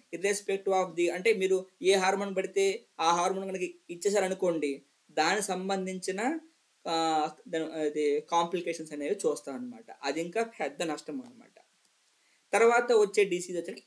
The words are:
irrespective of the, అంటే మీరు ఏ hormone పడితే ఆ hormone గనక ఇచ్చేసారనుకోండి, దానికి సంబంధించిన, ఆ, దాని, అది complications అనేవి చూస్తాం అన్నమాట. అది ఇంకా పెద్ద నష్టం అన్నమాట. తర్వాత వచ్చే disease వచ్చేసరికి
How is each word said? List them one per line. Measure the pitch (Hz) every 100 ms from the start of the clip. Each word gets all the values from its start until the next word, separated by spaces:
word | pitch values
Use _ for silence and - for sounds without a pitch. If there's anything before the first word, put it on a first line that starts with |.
| _
irrespective | 165 202 202 - 196 196 185
of | 180 165
the, | 175
అంటే | 180 226
మీరు | 220 190 190 190 -
ఏ | 180 196
hormone | 185 196 202 190
పడితే | 190 196 196 - - -
ఆ | 165 175
hormone | 180 190 190
గనక | 185 180 - -
ఇచ్చేసారనుకోండి, | 175 202 202 185 185 185 165 147 135 - _ _
దానికి | - 156 202
సంబంధించిన, | 202 185 190 190 185 185 180 190 240 320 - _ _ _ -
ఆ, | 165 165 156 156 - -
దాని, | 165 160
అది | 160 151 151 147 143
complications | - 170 170 180 170 160 160
అనేవి | 147 147 202
చూస్తాం | 160 139 - 131
అన్నమాట. | 123 113 - -
అది | 139 151
ఇంకా | 175 196 226 -
పెద్ద | 147 -
నష్టం | 170 147 - 143
అన్నమాట. | 120 117 - - _ _ _ _ _ _ _ _ _
తర్వాత | 202 233 240 240
వచ్చే | 226 202 208
disease | 190 175 180 175
వచ్చేసరికి | 165 247